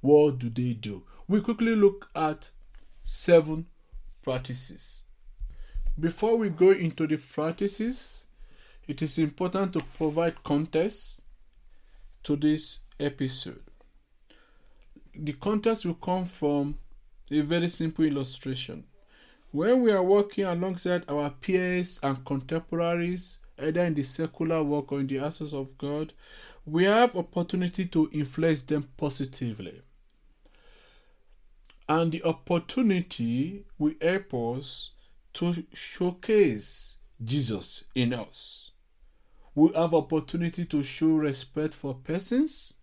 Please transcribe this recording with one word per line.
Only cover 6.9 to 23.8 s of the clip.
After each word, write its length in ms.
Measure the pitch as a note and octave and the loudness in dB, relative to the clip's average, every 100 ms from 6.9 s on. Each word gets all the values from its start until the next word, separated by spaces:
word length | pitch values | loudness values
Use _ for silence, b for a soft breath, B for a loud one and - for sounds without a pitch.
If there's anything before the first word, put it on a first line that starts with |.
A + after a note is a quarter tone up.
| C#3 D#3+ | 0 0
the 120 | D3+ | 0
practices, 1040 | - - D#3 E3 G3+ - A3 B3+ - - - b b b b b - | -4 -4 -4 -2 -4 -2 -6 -6 -12 -16 -20 b b b b b -12
it 120 | D3 | -6
is 160 | D#3 - | -4 0
important 580 | D#3 - F3+ F#3 F#3+ | -2 0 -2 0 -2
to 60 | F3 - - | -2 -6 -4
provide 460 | D#3 D3+ E3+ E3 | -2 0 -2 -2
context 800 | - C#3+ E3 D#3+ F#3 - - - - - - - - - - - - - | -2 -2 0 0 0 -2 -10 -12 -18 -20 -20 -20 -20 -20 -20 -20 -20 -18
to 100 | - | -4
this 460 | D3 D3+ D#3 - - - - | 0 2 2 -2 -10 -16 -6
episode. 640 | D3 C#3 C3 B2+ - - - - - _ _ _ _ b b b b b - - - | -6 -2 -6 -4 -10 -12 -20 -20 -20 _ _ _ _ b b b b b -20 -20 -20
The 200 | - D3 | -10 -8
context 520 | C#3 G3+ G#3 A3 A3 | -4 -2 0 2 0
will 100 | F3+ | -2
come 300 | E3+ - F#3 | -4 -2 -2
from 540 | F3+ - D3 C#3+ C#3+ - - - - - - | -2 -2 0 2 0 -4 -12 -20 -20 -20 -4
a 80 | D3 | -2
very 280 | D3 E3+ E3+ | 2 0 0
simple 360 | - E3 D#3+ | -2 -4 0
illustration. 800 | D#3 C#3+ C3 - - B2+ - D2+ - _ _ b b b b | 0 2 -4 -8 -8 -6 -8 -12 -16 _ _ b b b b
When 320 | C#3+ F#3 B3+ | -2 4 6
we 80 | A#3+ | 6
are 140 | G3+ | 4
working 400 | F#3 G3+ G3+ - | 6 6 4 0
alongside 580 | G3 E3+ F#3 F3+ F3 F3+ - | -2 0 -2 -2 0 -2 0
our 220 | D3 D3 | -2 -2
peers 680 | C#3 - F#3 F3+ F3+ F3+ - | -6 0 0 2 0 -2 -2
and 240 | C#3 C3+ | -2 -2
contemporaries, 1120 | C3 C#3 C3 E3 E3 E3+ E3+ E3+ E3+ F3+ F3+ - - - | -4 -6 -2 -4 -2 -2 0 0 -2 -4 -8 -16 -20 -6
either 220 | D3+ D#3+ | -2 2